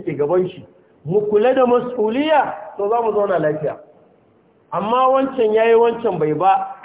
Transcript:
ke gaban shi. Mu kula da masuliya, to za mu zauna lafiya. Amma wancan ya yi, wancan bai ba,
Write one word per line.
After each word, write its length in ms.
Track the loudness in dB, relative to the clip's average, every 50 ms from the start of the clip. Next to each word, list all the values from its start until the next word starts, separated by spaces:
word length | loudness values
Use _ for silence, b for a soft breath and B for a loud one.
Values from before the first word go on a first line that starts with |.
ke 140 | -6 -6 -4
gaban 320 | -2 -2 0 0 0 0 -2
shi. 160 | -6 -14 -20 -20 _ b b b b b -6
Mu 160 | -2 -2 -2 0 2
kula 240 | 2 2 2 2 2
da 120 | 2 2
masuliya, 880 | 2 2 0 0 -2 -4 -4 -2 -2 -2 -2 0 2 2 2 0 -2 -4 -12 -14 -12 -8 -4
to 100 | -2 -2
za 140 | 0 0
mu 100 | 0 0
zauna 260 | 0 0 0 0 0 0
lafiya. 380 | 0 -2 -2 -2 -4 -6 -8 -10 -16 -20 _ _ _ _ _ _ _ _ _ _ _ _ _ _ _ -8
Amma 360 | -6 -6 -4 -2 0 2 2 2
wancan 440 | 2 2 0 -2 0 0 0 2 2
ya 100 | 2 4 4
yi, 60 | 6
wancan 440 | 4 4 2 0 -2 -4 -4 -2 -2
bai 140 | -2 -2 0
ba, 320 | 2 2 2 2 2 0 -6 -12 -16